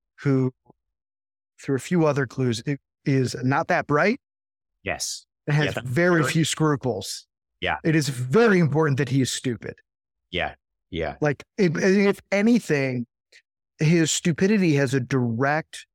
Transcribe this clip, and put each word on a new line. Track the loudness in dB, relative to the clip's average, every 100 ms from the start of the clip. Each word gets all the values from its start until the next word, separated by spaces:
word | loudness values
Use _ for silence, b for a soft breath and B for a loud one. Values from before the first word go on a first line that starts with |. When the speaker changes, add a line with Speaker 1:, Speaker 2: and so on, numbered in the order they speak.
| _ _
Speaker 1:
who, | 0 0 0 _ _ _ _ _ _ _ _ _ _ _
through | -4 -4
a |
few | 0 2 2
other | 2 -2
clues, | -2 -2 -2 -4
i-, | -8 _ _ 0
is | 0 0 -2
not | 0 0 0
that | -2 0
bright. | 2 2 0 _ _ _ _ _ _
Speaker 2:
Yes. | -8 -6 -8 -12 _ _ -2
Speaker 1:
And | 0
has | 0
Speaker 2:
Yeah, |
that's | -4 -4
Speaker 1:
very | 0 2 4
Speaker 2:
very | 2
Speaker 1:
few | 0 0
scruples. | 0 0 0 -2 -6 -8 -14 -16 _ _ -8
Speaker 2:
Yeah. | -4 -2
Speaker 1:
It | 0 0
is | 0
very | -6 0 2 4 4
important | 2 0 0 0
that | 0
he | 0
is | -2
stupid. | -4 -6 -6 -10 -14 _ _ _ _ _
Speaker 2:
Yeah. | -6 -6 -8 _ _ _
Yeah. | -8 -8 -4
Speaker 1:
Like, | -4 -4 -10 -2
if, | 0 2
if | 2 4 2 0 -4
anything, | 0 2 2 2 -2 0 -4 -8 _ _ B _ _ _ -2
his | 2 4 2
stupidity | 0 -2 0 2 2 2 2
has | 2
a | 0
direct | 0 -2 -2 -2 -2 -2 -6 -18 -20